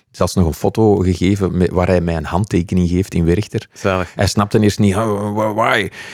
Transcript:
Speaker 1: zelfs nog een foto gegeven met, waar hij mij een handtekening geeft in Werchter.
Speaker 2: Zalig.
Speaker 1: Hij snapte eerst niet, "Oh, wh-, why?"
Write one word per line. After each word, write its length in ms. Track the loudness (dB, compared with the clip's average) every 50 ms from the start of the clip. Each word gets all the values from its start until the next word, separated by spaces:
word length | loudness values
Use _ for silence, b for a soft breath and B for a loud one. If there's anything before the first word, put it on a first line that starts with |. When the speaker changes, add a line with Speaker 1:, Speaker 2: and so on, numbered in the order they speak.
| B _
Speaker 1:
zelfs 240 | -6 -4 -4 0 0
nog 120 | 0 0
een 80 | 0 0
foto 420 | -2 -2 -2 0 2 4 4 4
gegeven 600 | 4 2 0 0 0 0 0 0 0 0 0 0
met, 140 | 0 0 0
waar 160 | 2 0 2
hij 140 | 2 2 2
mij 160 | 0 0 -2
een 80 | -4 -4
handtekening 640 | -4 -2 -2 -2 0 -2 -2 -2 0 0 0 2 2
geeft 260 | 2 0 -2 -2 -2
in 100 | 0 2
Werchter. 440 | 2 2 0 -2 -4 -6 -8 -8 -10
Speaker 2:
Zalig. 400 | _ -4 -2 0 0 0 -2 -4 -2
Speaker 1:
Hij 120 | -2 -2
snapte 340 | 0 0 0 0 2 2 2
eerst 180 | 2 2 2 2
niet, 180 | 2 2 2
"Oh, 380 | 0 -2 -2 -2 -2 -4 -4 -4
wh-, 200 | -2 -2 -2 -2
why?" 340 | 0 0 0 0 0 -2 -4 B B B B